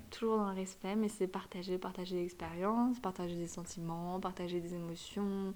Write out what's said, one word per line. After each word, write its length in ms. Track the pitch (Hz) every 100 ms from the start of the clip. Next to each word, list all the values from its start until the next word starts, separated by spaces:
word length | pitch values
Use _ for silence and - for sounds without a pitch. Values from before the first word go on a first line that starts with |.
| -
toujours 280 | - 226 220
dans 100 | 202
le 80 | 190
respect, 400 | 185 - 190 214
mais 120 | 214
c'est 160 | - 185
partager, 500 | 190 - 185 180 180
partager 400 | 185 185 180 180
l'expérience, 840 | 175 - 165 170 190 233 247 247
partager 360 | 190 185 175
des 120 | 170 170
sentiments, 720 | - 175 - 165 170 175 185
partager 400 | 185 185 175 175
des 160 | 170
émotions. 800 | 175 170 165 - 202 202 196 190